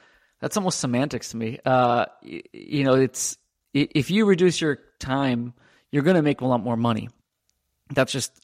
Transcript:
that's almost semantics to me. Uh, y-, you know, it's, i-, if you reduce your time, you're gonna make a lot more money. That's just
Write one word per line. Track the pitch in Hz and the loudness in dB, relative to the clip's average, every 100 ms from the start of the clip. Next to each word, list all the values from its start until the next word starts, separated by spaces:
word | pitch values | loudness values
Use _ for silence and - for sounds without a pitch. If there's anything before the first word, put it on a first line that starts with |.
| _ _ _ - | _ _ _ -10
that's | 147 214 | -6 -2
almost | 185 - | -2 -4
semantics | 127 120 143 120 - | -2 -2 -2 -6 -10
to | 113 | -8
me. | 113 139 139 | -8 -6 0
Uh, | 127 123 120 92 _ | 2 4 2 -2 _
y-, | - 85 - | -16 -16 -16
you | - - 143 | -20 -6 0
know, | 135 131 | 4 4
it's, | 131 - - - _ _ _ | 4 0 -8 -8 _ _ _
i-, | 139 143 156 | -2 0 0
if | 135 | 0
you | 202 208 | 2 4
reduce | 175 180 - | 6 4 2
your | 156 131 _ - | -2 -4 _ -14
time, | 131 135 135 120 120 - _ _ - | -6 -2 0 -2 -4 -12 _ _ -4
you're | 147 | 0
gonna | 147 180 | 4 4
make | 151 139 | 2 0
a | 127 | 0
lot | 120 | -2
more | 113 113 | -2 -2
money. | 120 110 107 _ _ _ _ _ _ _ - | 0 -2 -6 _ _ _ _ _ _ _ -8
That's | 139 131 | -2 -2
just | 135 - _ | -2 -8 _